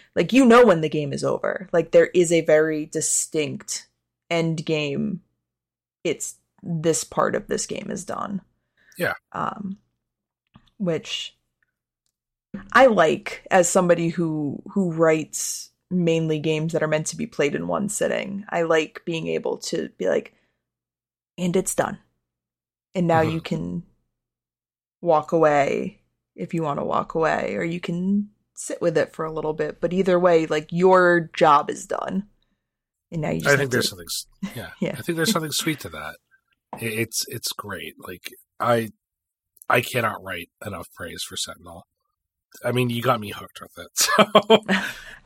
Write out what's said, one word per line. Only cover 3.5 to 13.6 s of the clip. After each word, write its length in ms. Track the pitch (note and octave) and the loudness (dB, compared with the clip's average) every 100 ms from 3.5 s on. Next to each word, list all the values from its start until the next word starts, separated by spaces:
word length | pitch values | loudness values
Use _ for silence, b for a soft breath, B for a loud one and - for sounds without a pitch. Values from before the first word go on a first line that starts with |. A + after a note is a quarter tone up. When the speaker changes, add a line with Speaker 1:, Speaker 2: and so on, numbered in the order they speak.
| C3+ - - - _ _ _ _ | -8 -10 -12 -12 _ _ _ _
Speaker 1:
end 340 | E3+ E3 D#3+ D#3 | -2 0 -2 -2
game. 560 | D#3 D3 C#3+ C#3+ - _ _ _ _ _ _ _ _ | -2 -2 -4 -6 -8 _ _ _ _ _ _ _ _
It's, 320 | - - - - _ _ | -6 -4 -8 -12 _ _
this 420 | - E3 E3 D#3 | -8 -2 0 0
part 320 | - - - - | -4 -2 -2 -2
of 120 | - | -4
this 180 | - - | -6 -6
game 240 | - - | -10 -8
is 160 | - - | -10 -10
done. 360 | - - G3 - _ _ _ b - | -10 -8 -8 -10 _ _ _ b -6
Speaker 2:
Yeah. 160 | E3+ - _ | -6 -6 _
Speaker 1:
Um, 460 | - - - G3 G3 _ _ _ _ _ _ _ _ _ _ | -8 -8 -8 -12 -14 _ _ _ _ _ _ _ _ _ _
which 580 | F3+ D#3 - - - _ _ _ _ _ _ _ _ _ _ _ _ G3+ - | -4 -4 -6 -10 -10 _ _ _ _ _ _ _ _ _ _ _ _ -18 0
I 140 | - C4+ | 6 6
like, 580 | G3+ D#3+ D3+ - - - | 6 2 2 -6 -14 2
as 180 | F#3+ | 2